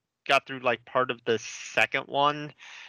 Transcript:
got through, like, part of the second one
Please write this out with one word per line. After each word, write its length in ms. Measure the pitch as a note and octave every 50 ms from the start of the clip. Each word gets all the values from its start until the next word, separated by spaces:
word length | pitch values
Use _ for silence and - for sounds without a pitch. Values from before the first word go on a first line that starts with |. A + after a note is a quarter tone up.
| _ _ _ _ -
got 180 | - C#3+ C3+ -
through, 140 | - C3+ B2+
like, 260 | B2 B2+ A#2 A#2+ A#2+
part 280 | - - C3 B2+ B2+ B2
of 80 | A2+ _
the 140 | A#2+ A2+ G#2+
second 680 | - - - - - - - A#2+ A2 - - C3+ - -
one 440 | - C#3 C#3 D3 D3 D3+ D3 D3 - _ - - - - -